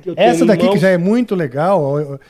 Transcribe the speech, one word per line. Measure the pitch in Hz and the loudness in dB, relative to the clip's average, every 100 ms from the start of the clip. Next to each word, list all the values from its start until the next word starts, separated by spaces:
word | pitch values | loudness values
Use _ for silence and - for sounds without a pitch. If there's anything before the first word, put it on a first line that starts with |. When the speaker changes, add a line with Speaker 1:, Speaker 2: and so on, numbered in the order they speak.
Speaker 1:
que | 185 | -8
eu | 165 | 0
tenho | 214 | 2
Speaker 2:
essa | 285 | 2
Speaker 1:
em | - | 2
Speaker 2:
daqui | 294 | 2
que | - | 2
Speaker 1:
mãos. | 202 | 2
Speaker 2:
já | 185 | 2
é | 180 | 2
muito | 180 233 240 190 | 0 0 -2 -4
legal, | 147 131 170 196 | -4 -2 0 0
ó, | 139 147 143 | 0 -4 -6
ó, | 139 _ | -10 _